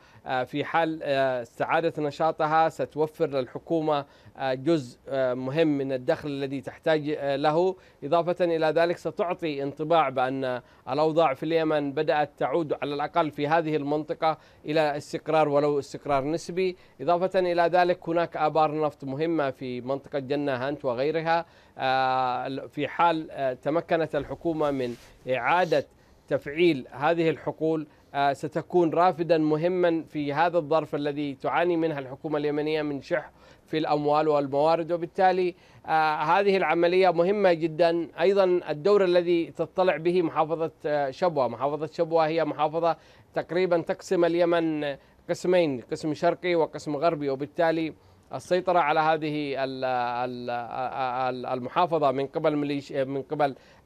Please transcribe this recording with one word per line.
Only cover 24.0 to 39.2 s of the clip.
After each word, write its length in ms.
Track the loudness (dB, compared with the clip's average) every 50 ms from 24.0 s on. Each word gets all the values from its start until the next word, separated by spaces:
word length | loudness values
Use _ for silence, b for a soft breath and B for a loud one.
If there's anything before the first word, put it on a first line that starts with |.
| 0 0 -2
الحكومة 560 | -4 -4 -6 -8 -6 -4 -4 -2 0 0 0
من 240 | 0 -2 -2 -4 -6 B B B B B -6 -4
إعادة 560 | -2 0 0 2 2 2 2 2 0 0 -2 -4 b b b b b _ _
تفعيل 600 | -4 -4 -4 -4 -4 0 2 4 4 2 0 -4 -10
هذه 380 | -6 -2 0 0 2 2 2 0
الحقول، 580 | 0 -2 -4 -8 -6 -2 -2 -2 -2 -2 -6 b b b b _ -2
آه، 200 | 0 0 0 0
ستكون 560 | -2 -6 -6 -6 -6 -4 0 2 2 4 4
رافدا 480 | 4 4 4 4 4 2 0 2 2
مهما 640 | 2 2 2 2 2 2 0 2 2 2 2 2 0 -4
في 300 | -6 -8 -6 -4 -2 0
هذا 240 | 0 2 2 2
الظرف 380 | 0 0 2 0 0 0 -2 -4
الذي 380 | -4 -4 -4 -4 -4 -6 -6 -6 -6
تعاني 360 | -4 -2 0 2 2 2 2
منها 220 | 0 0 -2 -2 -4
الحكومة 380 | -8 -10 -12 -12 -8 -6 -4
اليمنية 440 | -2 -2 -2 -2 -2 -2 -2 -2 -2
من 200 | -4 -4 -6 -8
شح 300 | -6 -4 -4 -4 -4 -8 b b b b b b _
في 100 | -6 -4
الأموال 500 | -4 -2 0 0 0 2 2 2 2 4
والموارد. 640 | 4 2 2 0 0 0 2 2 4 2 2 0 -2
وبالتالي، 640 | -4 -4 -4 -4 0 2 4 4 4 2 0 -2 -4 b b b b b -4
آه، 300 | 0 2 2 2 2 0
هذه 420 | 0 2 2 2 4 4 4 2
العملية 520 | 2 2 2 2 2 2 2 4 4 4 4
مهمة 440 | 4 4 2 2 2 4 4 4 4
جدًا. 540 | 2 0 -2 2 2 2 2 2 0 -4 -6 -4 0
أيضًا 420 | 2 4 4 4 4 4 2 2 0 -4
الدور 340 | -4 0 2 4 4 6 6
الذي 420 | 4 4 4